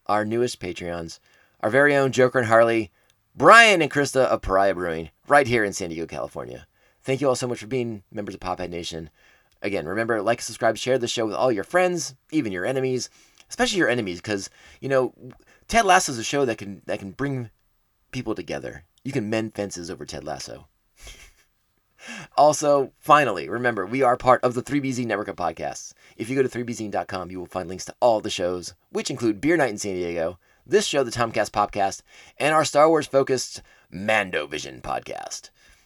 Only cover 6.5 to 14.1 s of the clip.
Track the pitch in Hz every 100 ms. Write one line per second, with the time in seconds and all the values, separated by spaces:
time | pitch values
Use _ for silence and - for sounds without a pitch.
6.5 | 62 - _ _ _ - 131 139 123 127
7.5 | 117 107 131 117 107 _ 107 104 92 92
8.5 | 90 90 87 82 82 82 _ _ _ _
9.5 | _ 104 98 76 104 117 113 101 120 -
10.5 | 110 117 117 127 131 113 - 110 78 127
11.5 | 107 - 180 180 175 - - - 156 113
12.5 | 92 101 135 131 127 - _ _ _ -
13.5 | - 247 208 127 123 101